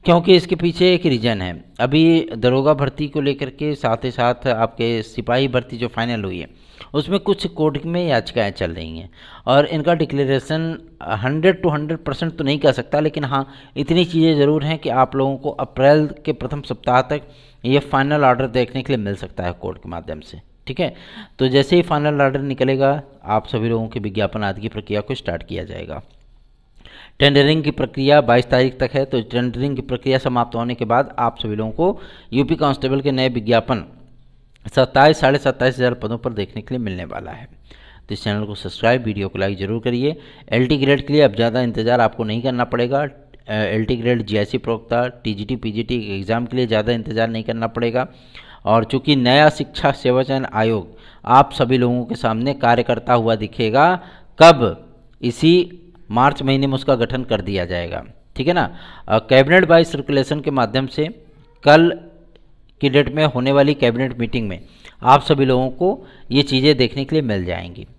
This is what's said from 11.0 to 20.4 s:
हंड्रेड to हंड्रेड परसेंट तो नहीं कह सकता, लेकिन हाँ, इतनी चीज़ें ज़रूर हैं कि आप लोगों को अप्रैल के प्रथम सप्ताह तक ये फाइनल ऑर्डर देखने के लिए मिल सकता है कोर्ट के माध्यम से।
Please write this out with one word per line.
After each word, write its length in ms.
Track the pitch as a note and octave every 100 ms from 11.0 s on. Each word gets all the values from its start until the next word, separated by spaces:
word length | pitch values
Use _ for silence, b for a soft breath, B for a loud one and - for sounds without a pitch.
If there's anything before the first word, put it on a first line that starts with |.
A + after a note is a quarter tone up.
हंड्रेड 580 | - G2+ B2 D3+ F3+ F3 E3+
to 80 |
हंड्रेड 300 | D3+ D3+ D#3+ -
परसेंट 320 | C3 E3 E3
तो 60 |
नहीं 160 | C#3 D3
कह 120 | C#3+
सकता, 280 | B2+ - D3+
लेकिन 240 | D#3 D#3
हाँ, 300 | C#3 C3+ C3+ B B -
इतनी 280 | C#3 E3+ F3
चीज़ें 320 | E3 D#3+ D3+
ज़रूर 260 | C#3+ D#3
हैं 160 | D3 D#3
कि 100 | C#3+
आप 260 | B2 C3 C3+
लोगों 220 | C3+ C#3
को 120 | C#3+
अप्रैल 600 | - C3+ - C#3 D3+ D3+ - -
के 80 |
प्रथम 280 | - B2+ D3
सप्ताह 400 | - B2 - B2
तक 200 | C3+ D3+ - b b b A#2+
ये 140 | C#3
फाइनल 440 | - C3+ C#3 D3+
ऑर्डर 240 | C3+ B2 C3
देखने 360 | B2 A#2 C3+
के 120 | A#2+ B2+
लिए 100 | G2+
मिल 100 | G2
सकता 280 | F#2 -
है 80 | F2+
कोर्ट 260 | F2 F#2 F2
के 120 | -
माध्यम 300 | E2+ - D#2
से। 220 | - D#2+